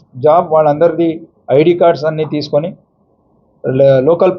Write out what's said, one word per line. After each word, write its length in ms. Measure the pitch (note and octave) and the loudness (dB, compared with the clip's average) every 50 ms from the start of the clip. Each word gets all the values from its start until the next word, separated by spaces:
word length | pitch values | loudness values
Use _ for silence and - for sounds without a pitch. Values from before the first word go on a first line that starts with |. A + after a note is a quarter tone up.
| - _ - B2+ B2+ | -20 _ -8 -2 0
job, 180 | D3+ D#3 E3+ D3+ D#3 D#3 | 2 2 2 0 0 0
వాళ్ళందరిది 540 | D#3 D#3 D3 D3 D3+ E3+ E3+ D#3+ E3+ E3+ E3 D#3+ D#3+ - - _ _ _ - B2+ C#3+ | 0 2 0 0 2 0 0 0 -2 -2 -4 -4 -6 -12 -20 _ _ _ -2 0 2
ఐడీ 160 | D#3+ F3 E3+ E3+ | 2 2 2 2
కార్డ్స్ 240 | F3+ E3+ E3 C3 C#3+ D#3+ | 2 0 0 0 -4 -6
అన్నీ 160 | D#3 D#3 D#3 D3 D3+ | -4 -6 -6 -6 -6
తీసుకొని 340 | D3 C#3 - - C#3+ D#3 F3 - - _ _ _ _ _ _ _ _ _ _ _ _ _ _ _ _ - C3+ C3 C3 | -8 -6 -4 -4 -4 -4 -6 -10 -16 _ _ _ _ _ _ _ _ _ _ _ _ _ _ _ _ -6 -4 0 2
లో-, 220 | C#3 C#3 C3+ C3 B2+ D3+ | 2 2 2 2 2 0
లోకల్ 240 | E3+ E3+ F#3+ F#3 F3 | 0 2 0 0 -2